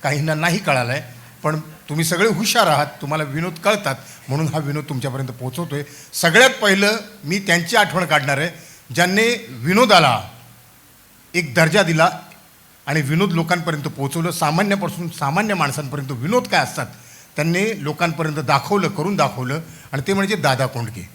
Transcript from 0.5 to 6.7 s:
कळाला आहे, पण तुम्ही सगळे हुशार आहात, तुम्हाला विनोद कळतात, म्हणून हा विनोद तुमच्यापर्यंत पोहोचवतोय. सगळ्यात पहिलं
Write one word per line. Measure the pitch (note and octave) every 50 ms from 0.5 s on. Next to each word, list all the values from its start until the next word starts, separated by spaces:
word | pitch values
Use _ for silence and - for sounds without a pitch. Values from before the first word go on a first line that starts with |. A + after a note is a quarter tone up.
| E3+ G#3+
कळाला | F#3+ D#3+ C#3+ C3 A#2+ A#2 B2+
आहे, | D3 D#3 - - - - - - - -
पण | D3+ D#3 D#3+
तुम्ही | D#3 - - - - - D3 D#3 D#3+
सगळे | D#3+ F3+ E3 G3 A3+
हुशार | G3+ D#3 A3 G3+ - A#3+ G#3+
आहात, | F3 D3+ C#3 D3
तुम्हाला | C#3+ - - - C#3 D3+ D#3 D3+
विनोद | C#3+ C3+ D#3 E3 F3+ E3+
कळतात, | - - G3+ A3 G#3 G3+ D3+ C3 - - - - - - -
म्हणून | C3 D3 D#3+ D3+
हा | - D#3+
विनोद | D3 C#3 C#3+ D3+ D3 D3
तुमच्यापर्यंत | D3 B2+ A2+ C#3 B2 C3+ C3+ B2
पोहोचवतोय. | A#2+ - B2+ B2+ B2 - - - C#3 C#3+ C#3+ - - - - - -
सगळ्यात | - - E3+ D#3+ G#3+ B3+ C4
पहिलं | C4 - A3 G#3